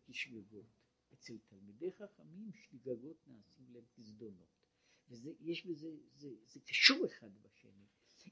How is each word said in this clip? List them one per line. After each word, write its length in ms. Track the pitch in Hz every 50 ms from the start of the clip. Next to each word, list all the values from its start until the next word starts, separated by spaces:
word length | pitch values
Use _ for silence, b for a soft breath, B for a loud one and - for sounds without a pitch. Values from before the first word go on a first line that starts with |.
| -
כשגגות. 600 | - 123 - - 139 120 110 95 104 110 101 - - - _ _ _ _ _ _ _ -
אצל 240 | - - - 117 107 - -
תלמידי 420 | 101 95 101 101 101 117 160 185
חכמים, 600 | 185 - 208 202 - - 156 156 160 190 220 214 151
שגגות 640 | - - - - 120 117 131 123 113 123 151 165 - -
נעשים 380 | 143 127 107 101 - - - 127 127 120
להם 100 | 120 113 117 _
כזדונות. 520 | - 113 107 107 107 117 107 95 87 85 - _ _ _ _ b b b b b b b b
וזה, 240 | 123 113 120 151 - -
יש 260 | 147 160 170 170 -
בזה, 300 | 185 165 143 156 160 156 143 - - -
זה, 140 | 139 147 143 120 - -
זה 140 | - - 269
קשור 460 | - - - - - - 269 320 370
אחד 240 | - - - 117 104 95 -
בשני. 440 | - 101 - - - 104 101 98 101 - _ B B B B B B B